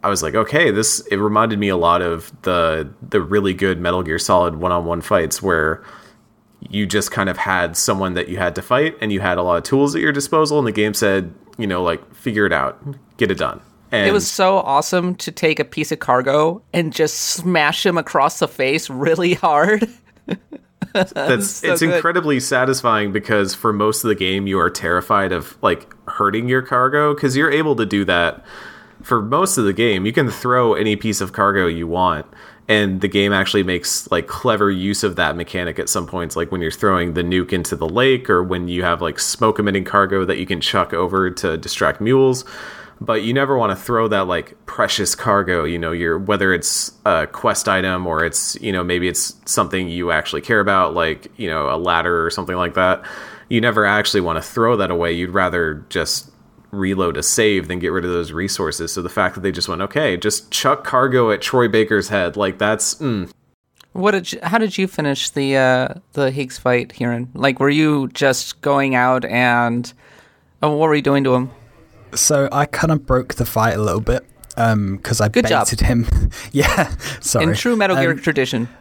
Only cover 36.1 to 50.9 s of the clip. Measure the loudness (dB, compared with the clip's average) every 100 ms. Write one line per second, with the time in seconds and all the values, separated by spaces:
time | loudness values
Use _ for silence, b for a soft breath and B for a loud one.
36.1 | -6 -6 -4 -4 -2 -4 0 2 2 0
37.1 | -2 0 0 0 -2 -2 -4 -2 2 2
38.1 | 2 2 0 2 -2 -2 -2 0 0 -2
39.1 | -4 -6 0 0 2 0 0 0 2 2
40.1 | 0 0 -2 -2 -4 -2 0 0 0 0
41.1 | 0 0 -2 -4 -4 -6 -2 -2 0 2
42.1 | 4 4 2 -6 B B B B B -4
43.1 | -2 0 0 0 0 0 -2 -2 0 2
44.1 | 0 0 -2 -4 -16 -18 -2 -2 0 -2
45.1 | -2 2 2 2 0 0 -2 -4 -2 0
46.1 | -2 0 2 2 2 0 -4 -6 -4 0
47.1 | 2 0 -2 -2 0 0 0 0 -2 -2
48.1 | 0 0 -2 -6 -6 -4 -2 0 0 0
49.1 | -2 -6 -8 -6 -2 0 -2 -4 -4 -2
50.1 | 0 -2 -6 0 0 4 2 2